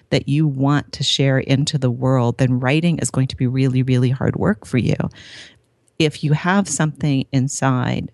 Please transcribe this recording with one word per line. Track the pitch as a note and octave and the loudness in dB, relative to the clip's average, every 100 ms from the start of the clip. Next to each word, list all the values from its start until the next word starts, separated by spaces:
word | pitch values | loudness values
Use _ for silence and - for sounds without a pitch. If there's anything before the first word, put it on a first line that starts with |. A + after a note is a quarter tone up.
| - | -2
that | - - | -2 0
you | C#3+ D#3 | 2 2
want | C3+ C3+ D3 - | 0 0 0 -2
to | - | -6
share | C#3 - C#3 C3+ | -4 0 2 2
into | - C3+ D3 C#3+ | 2 0 0 0
the | C3 | -2
world, | A#2+ C3 C3 A#2+ A#2 | 0 0 2 2 2
then | B2+ B2+ | 0 2
writing | B2+ D#3 E3+ D3+ | 0 0 0 0
is | A#2+ | -2
going | - C3 | -2 -2
to | - | -2
be | B2+ | -2
really, | C3 C3+ B2+ | 0 0 2
really | C3 B2+ B2+ | 2 2 2
hard | C3 A#2 - | 0 -2 0
work | - G#3+ - | -2 -2 -2
for | A#2+ | -2
you. | G#2+ - - - - - - - _ _ _ - | 0 -2 -4 -8 -20 -20 -20 -20 _ _ _ 0
If | D#3 - | 0 0
you | D3 | -2
have | D3 F3 G3 F#3+ | 0 2 0 0
something | - D#3 - D3+ C3+ - | 0 -2 -2 -2 0 0
inside | C3+ C3 - C3+ B2+ B2 A#2 - | -2 -2 -2 0 0 0 -2 -6